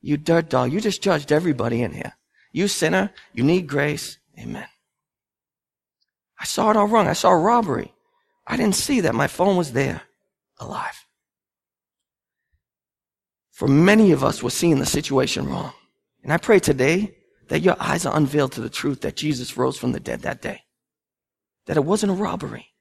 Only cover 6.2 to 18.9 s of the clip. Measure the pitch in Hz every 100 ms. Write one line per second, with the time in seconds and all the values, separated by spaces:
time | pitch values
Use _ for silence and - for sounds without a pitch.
6.2 | _ _ - - 220 214 208 226 185 165
7.2 | - 180 180 240 202 123 - _ _ _
8.2 | _ _ - 247 220 190 - 269 165 113
9.2 | 139 - 185 180 156 123 139 - - _
10.2 | _ _ _ _ - - - - _ _
11.2 | _ _ _ _ _ _ _ _ _ _
12.2 | _ _ _ _ _ _ _ _ _ _
13.2 | _ _ _ - 135 139 180 214 208 143
14.2 | 135 - 123 - 170 139 135 143 139 135
15.2 | 127 - 139 135 - - _ _ _ _
16.2 | - 160 - 208 - 135 131 175 208 _
17.2 | _ _ _ - 175 - - 151 170 156
18.2 | 139 147 135 - 107 - 151